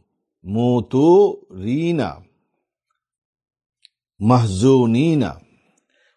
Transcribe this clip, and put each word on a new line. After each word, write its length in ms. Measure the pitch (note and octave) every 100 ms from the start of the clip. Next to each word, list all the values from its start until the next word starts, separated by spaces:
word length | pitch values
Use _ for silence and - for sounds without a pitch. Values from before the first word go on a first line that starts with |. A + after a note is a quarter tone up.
| _ _ _ _ F2
মুতু 960 | G#2+ A#2+ B2 G#2 C3 D#3 F#3 G3+ - _
রিনা 680 | F#2 G2+ C#3 E3+ E3+ G2+ D2 F#2 _ _ _ _ _ _ _ _ _ _ _ _ _ _ _ _ _ _ _
মাহজুনিনা 1200 | G#2 B2 A2+ F#2 B2+ C3+ A#2+ A2+ D#3+ D#3 G2 - _ _ _ _ _ _ _